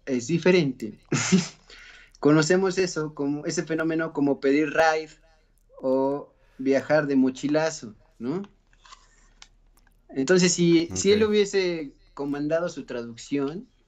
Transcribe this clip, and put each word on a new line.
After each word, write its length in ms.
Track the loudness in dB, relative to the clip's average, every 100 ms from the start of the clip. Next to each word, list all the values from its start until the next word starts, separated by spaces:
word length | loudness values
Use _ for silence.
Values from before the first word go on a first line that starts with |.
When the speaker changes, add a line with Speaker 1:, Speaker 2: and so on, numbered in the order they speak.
| -6
Speaker 1:
es 200 | -6 -2
diferente, 680 | 0 4 4 2 -4 -10 -12 -6
<laughs> 1080 | -4 2 0 0 -10 _ -20 -20 -20 -20 -2
conocemos 580 | 4 4 4 2 0 -2
eso 340 | -4 -4 -8
como, 320 | -6 -6 -4 -6
ese 180 | -6
fenómeno 480 | -4 -4 -2 -4 -4
como 260 | -2 -2 0
pedir 300 | 2 2 2
ride 400 | 2 2 2 -4 -16 _ _ _ _ _ -8
o 540 | -2 0 0 -4 -10 _ _ -8
viajar 480 | 0 0 2 0 2
de 100 | 2
mochilazo, 800 | 2 0 -2 0 -2 -6 -16 -20 _ -12
¿no? 240 | -8 -8 -8 _ _ _ -20 -20 _ _ _ _ -20 _ _ _ _ _ _
Entonces, 420 | -4 2 4 4
si, 360 | 4 4 4 2 -2
si 160 | 2
él 100 | 4
Speaker 2:
Ok. 60 | 4
Speaker 1:
hubiese 640 | 2 2 0 -2 -4 -8 -14 _ -10
comandado 540 | -6 -4 -2 -2 -2
su 160 | -8 -10
traducción, 840 | -10 -10 -14 -6 -4 -4 -6 -14 _